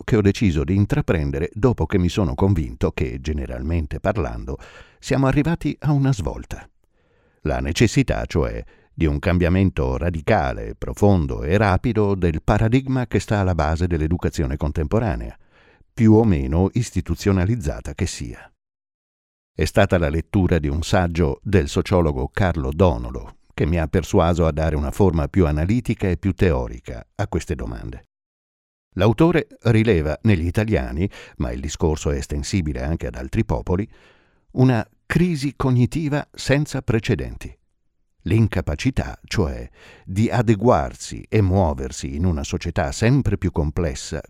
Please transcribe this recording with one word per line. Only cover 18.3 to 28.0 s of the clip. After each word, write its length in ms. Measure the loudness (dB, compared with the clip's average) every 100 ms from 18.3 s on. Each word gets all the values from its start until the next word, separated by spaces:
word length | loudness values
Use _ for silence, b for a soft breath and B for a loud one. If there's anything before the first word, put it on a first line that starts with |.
| -14 -20 _ _ _ _ _ _ _ _ _ _
È 100 | -4
stata 340 | 0 2 4 2
la 120 | 2
lettura 500 | -2 0 0 2 2
di 80 | 0
un 140 | -2
saggio 560 | 0 0 2 2 0 0
del 280 | 0 2 2
sociologo 600 | -2 0 2 2 0 -4
Carlo 400 | -2 -2 -2 -4
Donolo 680 | 2 2 2 -6 -10 -14 -20 _ -4
che 100 | 0
mi 140 | 0
ha 80 | 0
persuaso 580 | -2 0 2 4 2 0
a 60 |
dare 240 | 0 -2 -2
una 160 | -2
forma 380 | 2 2 2 0
più 180 | 2 2
analitica 640 | 2 0 0 -2 -2 -2
e 80 | -2
più 160 | -2
teorica 760 | 2 2 2 -4 -10 -14 -14 -12 -8
a 120 | -4
queste 280 | -4 -4 -6
domande. 540 | -8 -10 -12 -14